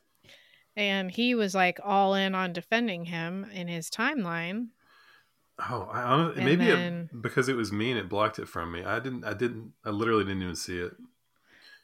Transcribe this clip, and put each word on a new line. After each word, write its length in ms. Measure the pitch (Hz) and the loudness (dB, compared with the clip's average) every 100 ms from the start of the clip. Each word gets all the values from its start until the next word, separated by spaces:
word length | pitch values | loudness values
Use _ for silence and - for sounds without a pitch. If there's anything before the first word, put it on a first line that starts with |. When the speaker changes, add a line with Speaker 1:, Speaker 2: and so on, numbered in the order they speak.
| _ _ - - _ _ _ - | _ _ -20 -20 _ _ _ -2
Speaker 1:
And 340 | 202 196 185 | 0 0 0
he 240 | 185 240 | 0 2
was, 220 | 240 208 190 | 2 2 4
like, 240 | 180 175 | 2 2
all 300 | 202 196 196 | 2 4 6
in 220 | 196 196 190 | 4 2 0
on 180 | 185 | -2
defending 520 | 175 - 226 240 175 170 | -4 0 0 0 -2 -4
him 420 | 170 165 190 196 | -4 -4 -6 -8
in 160 | 196 175 | -8 -6
his 220 | 170 160 | -6 -6
timeline. 800 | - 240 302 175 165 170 208 240 - _ _ _ - _ _ _ - - | -2 -2 0 -2 -4 -4 -4 -6 -10 _ _ _ -20 _ _ _ -10 -6
Speaker 2:
Oh, 180 | 120 98 | -6 -4
I 80 | 123 | -2
hon-, 320 | 123 135 165 - | 2 4 2 2
Speaker 1:
And 100 | 123 | 4
Speaker 2:
maybe 200 | 143 240 | 6 6
it, 80 | - | 4
Speaker 1:
then 340 | 175 170 170 120 | 2 -4 -8 -6
Speaker 2:
because 260 | 113 - 127 | -2 2 2
it 80 | 127 | 2
was 160 | 107 | 0
mean, 240 | 104 117 120 | 0 0 -2
it 140 | 92 | -2
blocked 300 | 101 107 - | 0 0 -2
it 80 | 101 | -8
from 220 | 87 85 | -8 -6
me. 120 | 85 | -6
I 160 | 95 110 | -4 -4
didn't, 240 | 127 123 | -4 -6
I 120 | 110 101 | -6 -2
didn't, 380 | 120 113 113 - 110 | -2 -2 -12 -12 -6
I 60 | |
literally 320 | 104 113 110 | -2 2 4
didn't 180 | 98 95 | 2 0
even 140 | 90 - | -4 -6
see 240 | - 90 | -6 -6
it. 140 | 90 - - _ _ _ _ - - - | -6 -10 -20 _ _ _ _ -20 -20 -20